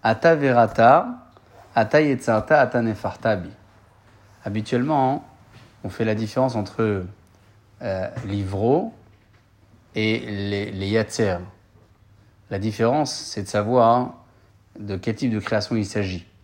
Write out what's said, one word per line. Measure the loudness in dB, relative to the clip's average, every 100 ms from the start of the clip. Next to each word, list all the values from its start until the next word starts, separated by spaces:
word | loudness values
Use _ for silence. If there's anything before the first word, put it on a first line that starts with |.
Ata | 0 2 4 4
Verata, | 4 4 4 6 6 6 4 -10 -16 -20 _ -20 -6
Ata | -2 2 4
Yetzarta, | 4 0 0 0 4 4
Ata | 4 2
Nefarta | -2 -4 -8 -4 -2 -2
Bi. | -4 -16 -20 _ _ _ _ _ _ _ -8
Habituellement, | -6 -2 -2 0 0 0 -2 -8 -20 -20 -20 -20 _
on | -14
fait | -4 -2
la |
différence | -2 -2 0 0 -2
entre, | -6 -2 -2 -2 -6 -14 _ _ _ _ _ _
euh, | -8 -6 -6 -8 -6
l'Ivro | -6 -4 -2 2 2 0 -10 -20 _ _ _ _ _ _ _ _ -4
et | -2 -2
les, | -4 -6 -4 -4 -6
les | -6 0
Yatzer. | 0 0 0 -2 -2 -8 -18 _ _ _ _ _ _ _ _ _
La | -6
différence, | -4 0 0 2 -2
c'est | -4 -10 -10
de | -4
savoir | -4 0 4 6 4 0 -8 _ _ _ _ _ -16
de | -8 -6
quel | -4 -2
type | -2
de | -2
création | -2 -4 -2 -2
il | -2
s'agit. | -4 -4 -6 -12 _